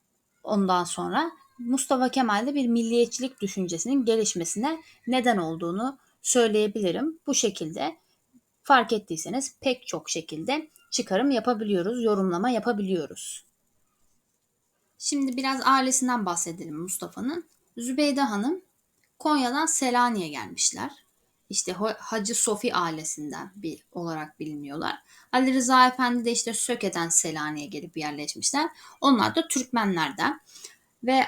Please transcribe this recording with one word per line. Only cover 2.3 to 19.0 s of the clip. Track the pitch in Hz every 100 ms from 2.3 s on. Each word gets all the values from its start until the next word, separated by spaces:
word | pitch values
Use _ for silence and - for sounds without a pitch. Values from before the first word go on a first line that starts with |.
| 202 240 285
bir | 247
milliyetçilik | 233 226 233 233 - 262 -
düşüncesinin | 202 196 180 170 233 277 233
gelişmesine | 226 208 180 165 202 262 320 - - -
neden | 254 247 214
olduğunu | 160 165 170 185 254 277 _ _
söyleyebilirim. | - 254 226 214 214 214 190 170 294 320 -
Bu |
şekilde | 269 226 190 156 175 302 320 _ _ _ _ _ _
fark | - 269 226
ettiyseniz | 220 202 160 - 233 269 -
pek | 269 247 -
çok | 160 -
şekilde | - - 156 185 285 311 _ _
çıkarım | - 240 196 277
yapabiliyoruz, | 254 247 226 214 196 175 247
yorumlama | 226 202 190 170 233
yapabiliyoruz. | 233 233 220 190 185 143 - - - - _ _ _ _ _ _ _ _ _ _ _ _ _ _ -
Şimdi | - 285 269 247
biraz | 269 262 240
ailesinden | 269 262 254 254 240 190
bahsedelim | 170 175 165 170 151
Mustafa'nın. | 180 - 175 175 226 349 - _ _ -
Zübeyde | 240 262 294 269
Hanım | 269 208 233 370 - _ _ _